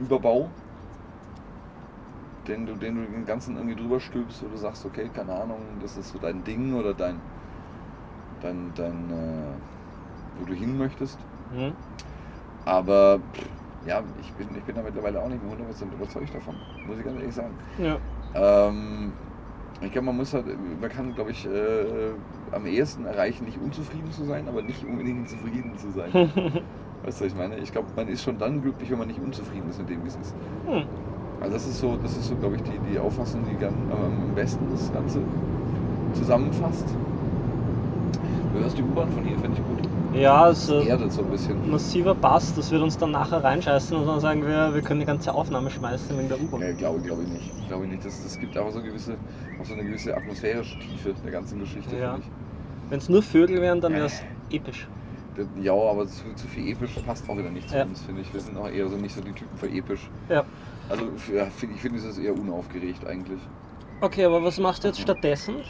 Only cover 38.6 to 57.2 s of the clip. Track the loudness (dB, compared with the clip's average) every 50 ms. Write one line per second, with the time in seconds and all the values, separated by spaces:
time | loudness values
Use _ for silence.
38.6 | 2 2 2 2 2 2 2 2 2 2 2 0 0 0 0 0 0 0 0 0
39.6 | 0 0 0 0 0 0 0 0 0 2 4 8 10 12 12 12 12 12 10 8
40.6 | 6 4 6 6 6 6 4 4 4 2 2 0 0 2 0 0 0 0 0 0
41.6 | 2 2 2 2 2 2 2 4 6 6 6 8 8 8 8 8 6 4 0 0
42.6 | 0 2 4 4 4 4 2 2 2 2 2 2 2 2 2 4 6 6 6 4
43.6 | 6 6 6 4 4 4 2 2 2 4 4 4 4 4 4 4 4 4 4 6
44.6 | 4 4 4 2 2 2 2 2 4 2 2 2 2 2 2 2 2 2 0 0
45.6 | 0 -2 -2 -2 -2 -2 -2 -2 -2 -2 -2 0 0 0 0 0 0 -2 -2 -2
46.6 | -2 -2 -2 0 0 0 0 0 -2 -2 -2 -2 -2 -2 -4 -4 -6 -8 -8 -6
47.6 | -6 -4 -4 -4 -2 -4 -4 -6 -6 -6 -8 -8 -8 -8 -8 -8 -8 -4 -2 -2
48.6 | -2 -2 -2 -4 -6 -6 -8 -8 -6 -6 -6 -6 -8 -10 -10 -10 -10 -10 -8 -8
49.6 | -8 -8 -6 -6 -4 -4 -4 -4 -4 -4 -2 -2 -4 -4 -6 -4 -2 0 0 0
50.6 | -2 -4 -8 -10 -8 -8 -8 -4 -4 -4 -4 -4 -4 -6 -6 -6 -6 -6 -6 -6
51.6 | -6 -6 -6 -8 -6 -6 -4 -4 -2 -4 -4 -4 -6 -8 -12 -12 -12 -10 -10 -10
52.6 | -10 -10 -10 -10 -6 -4 -4 -2 4 8 8 8 8 8 8 8 8 8 8 6
53.6 | 6 6 6 6 4 4 4 4 2 2 0 -4 -8 -10 -10 -12 -6 -4 -4 -4
54.6 | -4 -6 -8 -10 -10 -12 -12 -12 -10 -10 -10 -12 -12 -8 -6 -6 -4 -4 -4 0
55.6 | 4 6 6 6 6 6 4 4 2 -2 -4 -8 -10 -10 -10 -8 -10 -8 -6 -4
56.6 | -4 -2 -2 -2 -4 -4 -4 -4 -4 -4 -4 -4